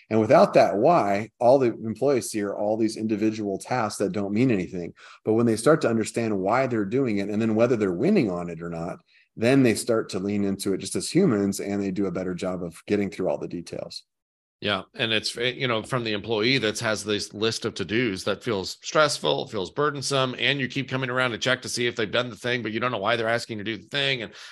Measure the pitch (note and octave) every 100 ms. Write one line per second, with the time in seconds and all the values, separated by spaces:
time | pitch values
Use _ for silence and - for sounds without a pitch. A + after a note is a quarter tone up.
0 | - A2 G#2+ D#3 G3 D#3 G#2+ G2 C3 E3+
1 | G2+ G2+ A2 - A#2 C#3 B2 G#2+ A2+ G#2+
2 | C3+ C3 G#2+ A2 G2+ - G#2 A2 A2 -
3 | A2 G#2+ A2 A2 G#2 F#2+ - B2+ G#2+ -
4 | G2 G2 G2 G#2 C3 G#2 F2 F2+ E2 -
5 | - - - A2 A#2+ A2 D3 D#3 B2 A2+
6 | G#2 - A2+ G2+ F#2+ A#2+ C3+ A#2 G2 B2+
7 | C3 G2+ G2+ G#2 A2+ G#2+ A#2+ A#2+ G2+ F2
8 | D3 G#3 A2+ F2 F2 E2 E2+ E2 E2+ -
9 | _ _ _ - A2+ C#3 B2+ G2+ - A2+
10 | A2 G2 G2+ G#2 G2 G2 G#2 F2+ F#2+ G2+
11 | - D#3+ F#3+ G#2 G2+ F#2+ - G2+ G2 F#2+
12 | G2 F2 F#2 F2+ F#2 F#2 F2 - - G#2
13 | G2 - F2+ D2 F2 F2+ E2 - - -
14 | - _ _ _ _ - G#2 G2 - -
15 | A2+ A2 G#2 - B2 - C3 A2+ G#2 C3
16 | A2+ G#2 G#2 A2 A2+ C3+ G#2+ G2+ A2+ G#2+
17 | G2+ G#2 G2+ G#2 A2 A2+ A2+ - F2 A2
18 | B2 F#2+ G#2+ G2 - G2+ F2+ - - D#3+
19 | D3 - D3+ C#3 C#3+ G#2+ F2+ - D3 C#3+
20 | C3+ C#3 C3 A#2+ A#2+ C#3+ D#3+ C#3 B2+ C3
21 | C3 B2+ B2+ G#2+ B2+ B2+ A2 - A#2+ A2
22 | G#2+ A#2+ B2 G2+ B2 B2 A2 A2 B2 A#2
23 | G2+ A#2+ A2 A#2 - A2 G2+ G#2+ - C#3+
24 | C#3 B2+ G#2 - -